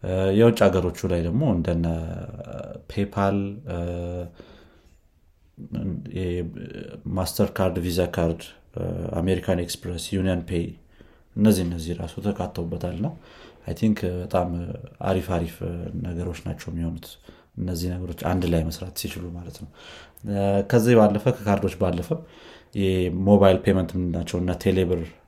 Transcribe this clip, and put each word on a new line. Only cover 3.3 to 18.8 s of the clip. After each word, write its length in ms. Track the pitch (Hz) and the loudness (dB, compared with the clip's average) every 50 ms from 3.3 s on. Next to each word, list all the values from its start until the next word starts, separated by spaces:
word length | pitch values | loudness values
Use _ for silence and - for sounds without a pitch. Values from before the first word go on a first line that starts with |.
| 101 101 98 98 101 110 - - | 2 2 -2 -2 -6 -10 -10 -8
እ፣ 80 | 87 85 85 87 87 87 87 87 87 90 87 85 - - - - - - - - _ - _ - _ _ _ _ _ _ _ _ _ _ _ _ _ - - - - - - 98 87 - - - - 90 92 90 87 90 85 82 - - - - - - - - - - - - 98 | -6 -4 -4 -4 -4 -6 -6 -6 -6 -6 -8 -10 -12 -18 -20 -20 -20 -20 -20 -20 _ -20 _ -20 _ _ _ _ _ _ _ _ _ _ _ _ _ -20 -16 -8 -8 -6 -4 -4 -6 -6 -8 -8 -6 -4 -4 -2 -2 -4 -4 -6 -8 -10 -12 -12 -12 -12 -14 -14 -16 -12 -8 -6 -4
ማስተር 360 | 92 92 - - - 104 - | -2 -2 -4 0 0 0 0
ካርድ፣ 260 | - - 95 92 87 90 | 2 0 0 2 2 0
ቪዛ 220 | 85 92 85 90 90 87 | -2 -2 0 0 0 0
ካርድ፣ 320 | - - 85 82 82 85 - - - - _ _ - | 2 0 0 0 0 -2 -6 -16 -18 -20 _ _ -10
እ፣ 100 | - 90 87 87 87 85 85 85 | -6 -6 -4 -4 -4 -6 -4 -2
አሜሪካን 460 | 82 85 95 95 90 87 - 92 90 | 0 2 2 2 2 2 0 0 0
ኤክስፕረስ፣ 440 | 87 85 - - - 90 87 82 - - | 0 -4 -6 -8 -8 -8 -8 -6 -6 -4
ዩኒየን 320 | - 98 92 95 92 87 85 | -2 0 2 2 2 0 -2
ፔይ 220 | - 92 85 85 85 - - - _ _ - - - - _ _ _ _ | -2 -2 -2 -2 -4 -8 -14 -20 _ _ -20 -20 -20 -20 _ _ _ _
እነዚህ 260 | 104 101 110 101 92 92 | 4 6 6 6 6 2
እነዚህ 280 | 85 85 82 80 82 87 | -2 -2 -4 -4 -6 -6
ራሱ 200 | 82 82 82 - - 98 | -6 -6 -8 -8 -4 -2
ተካተውበታል 720 | 104 98 - 90 90 - - 85 85 85 85 85 90 85 | -2 -2 -2 -4 -4 -4 -6 -6 -4 -4 -4 -4 -4 -4
እና 140 | 82 104 - - - - - - - - - - - - | -2 -4 -4 -4 -8 -18 -20 -20 -20 -20 -20 -20 -14 -8
አይ 120 | - 87 | -8 -4
ቲንክ 240 | - - 110 104 - - 90 90 | 0 2 2 2 2 0 -4 -2
በጣም 340 | 90 90 - - 92 90 90 85 85 85 87 - - - - - - - | -4 -6 -2 0 0 0 0 -2 -4 -6 -6 -8 -10 -12 -14 -14 -6 -2
አሪፍ 240 | 92 95 92 92 - | 0 0 0 0 0
አሪፍ 240 | 92 85 85 82 - - 87 90 87 87 85 - 85 87 | -2 -2 -2 -2 -6 -8 -8 -6 -6 -6 -8 -6 -6 -6
ነገሮች 380 | 90 90 87 85 90 87 82 - - | -6 -6 -6 -4 -6 -6 -6 -8 -8
ናቸው 260 | - 85 - - - | -8 -8 -8 -8 -8
የሚሆኑት 380 | 82 85 85 82 82 82 - - - - _ - - - _ _ _ | -6 -4 -4 -4 -4 -6 -12 -16 -20 -20 _ -20 -20 -20 _ _ _
እነዚህ 320 | - 90 90 90 82 87 90 | -6 -4 -4 -4 -2 -2 -4
ነገሮች 320 | 87 90 92 87 82 - - | -4 -4 -6 -8 -8 -4 -2
አንድ 180 | 80 90 92 87 | 0 0 2 2
ላይ 180 | 85 85 82 78 | 2 2 2 2
መስራት 320 | 80 80 - | 0 -4 -6